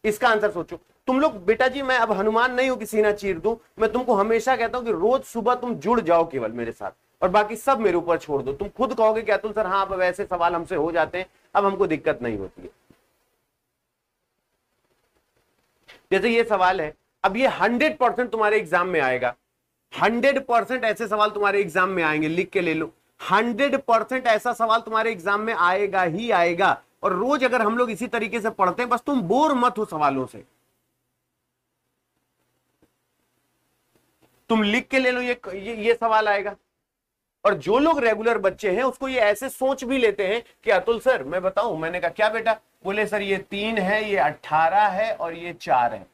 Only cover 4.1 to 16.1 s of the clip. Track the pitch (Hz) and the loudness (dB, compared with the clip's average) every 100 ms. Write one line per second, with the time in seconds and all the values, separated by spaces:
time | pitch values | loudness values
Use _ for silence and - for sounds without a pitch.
4.1 | 208 208 226 233 254 226 254 233 170 214 | 2 2 2 2 0 0 -4 -4 0 2
5.1 | 262 - 233 220 247 240 185 180 240 170 | 0 -2 -4 0 0 -2 -4 0 0 4
6.1 | 170 165 131 110 120 117 - 98 - _ | 2 2 -2 -6 -6 -8 -8 -12 -12 _
7.1 | _ 185 202 214 226 - 262 208 170 170 | _ 2 2 0 -2 0 2 2 0 0
8.1 | 160 - 139 127 139 202 - - 226 220 | -2 0 -4 -4 -6 -10 -4 -2 2 2
9.1 | 220 208 202 214 214 190 196 190 190 185 | 2 0 -2 -2 -4 -2 0 -2 0 0
10.1 | 180 202 180 170 170 165 180 160 165 156 | -2 -6 0 0 0 -4 -2 0 0 -2
11.1 | 180 185 _ _ 196 196 196 185 156 156 | -4 -8 _ _ 0 2 0 0 0 -2
12.1 | 143 120 104 95 - - _ _ _ _ | -2 -4 -6 -10 -14 -20 _ _ _ _
13.1 | _ _ _ _ _ _ _ _ _ _ | _ _ _ _ _ _ _ _ _ _
14.1 | _ _ _ _ _ _ _ _ _ _ | _ _ _ _ _ _ _ _ _ _
15.1 | _ _ _ _ _ _ _ _ - _ | _ _ _ _ _ _ _ _ -20 _